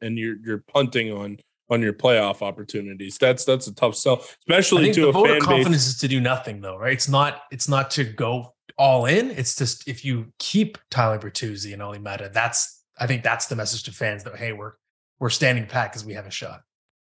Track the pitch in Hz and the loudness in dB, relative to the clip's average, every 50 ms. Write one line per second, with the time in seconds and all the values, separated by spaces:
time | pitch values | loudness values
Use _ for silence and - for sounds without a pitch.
0 | 117 110 113 113 113 113 110 104 113 113 107 107 - _ - 143 139 123 123 123 | -8 -6 -4 -4 -4 -4 -6 -6 -6 -6 -6 -6 -8 _ 0 2 2 2 0 -2
1 | 113 110 104 101 101 101 101 - - _ _ _ _ _ 120 117 117 107 104 - | -2 -2 -4 -6 -8 -10 -10 -14 -18 _ _ _ _ _ 0 2 2 0 0 2
2 | - 127 120 110 104 101 98 - 104 101 92 - 104 - - 107 101 98 98 95 | 4 4 6 6 4 2 0 -2 -6 -8 -8 -8 -12 -8 -8 -8 -8 -8 -10 -10
3 | 98 95 - - 135 127 127 123 - - 131 131 - 107 101 - - 117 107 - | -10 -10 -2 2 4 4 4 2 2 0 0 0 0 -6 -4 0 0 0 0 0
4 | - 139 127 - - - - _ _ - 165 190 190 - 185 175 156 143 208 165 | 0 2 0 0 -2 -10 -20 _ _ 2 4 4 4 6 4 6 6 4 4 6
5 | 156 143 135 185 214 - 151 151 147 143 139 135 131 175 165 147 127 127 123 - | 4 6 6 6 6 6 6 4 4 4 4 4 4 4 4 4 2 0 -2 -2
6 | - 135 135 131 123 123 127 127 - 120 107 101 98 95 92 92 110 127 131 120 | -2 0 0 2 2 0 0 -2 -4 -8 -12 -10 -12 -12 -10 -6 -2 -2 0 0
7 | - 139 135 139 143 143 120 - - - 139 123 - - 139 135 131 - - 147 | 0 2 4 4 4 2 0 -6 -14 -16 -8 -6 -2 0 0 0 0 0 -2 -4
8 | 135 110 107 - 127 113 123 127 120 - _ _ _ - - - 139 135 131 127 | -4 -4 -4 -4 -2 -2 -2 -4 -6 -10 _ _ _ -16 0 4 6 6 6 6
9 | 120 127 156 214 240 269 214 139 127 - - - 139 113 - - - - 127 - | 4 4 4 4 2 0 -4 -4 -4 -4 -2 -2 -2 -4 -4 -6 -8 -12 -12 -8
10 | - 131 127 117 113 - _ _ - - - 208 214 214 214 - _ _ - 123 | -6 -4 -4 -4 -6 -8 _ _ -8 -2 0 0 0 0 -2 -10 _ _ 0 2
11 | 117 110 110 107 107 101 - - 127 113 104 98 104 104 101 101 104 101 104 101 | 2 2 2 -2 -6 -8 -8 -8 -8 -6 -8 -8 -10 -10 -10 -10 -10 -10 -10 -10
12 | 104 101 98 98 101 98 101 110 117 120 120 - - - - _ _ _ _ - | -10 -10 -10 -10 -10 -4 -2 0 0 0 0 0 -2 -2 -6 _ _ _ _ -6
13 | 123 117 131 120 117 113 117 113 - - 131 113 107 104 117 110 - - 101 - | -2 -2 -2 0 0 0 0 0 -2 -4 -4 -4 -4 -4 -4 -6 -6 -10 -8 -6
14 | 117 107 104 101 101 117 - - 117 117 107 101 104 107 - _ _ _ _ _ | -4 -4 -4 -6 -10 -14 -12 -10 -8 -8 -8 -8 -12 -14 -16 _ _ _ _ _
15 | _ _ _ _ 127 120 - - 151 127 123 120 110 98 - 127 113 - - 117 | _ _ _ _ -2 -2 0 2 2 2 2 2 -2 -2 -2 -2 -2 -2 -6 -10
16 | 107 110 101 104 101 95 - - - - - - _ _ _ _ _ _ _ _ | -12 -12 -12 -12 -12 -12 -12 -10 -10 -12 -14 -18 _ _ _ _ _ _ _ _
17 | _ | _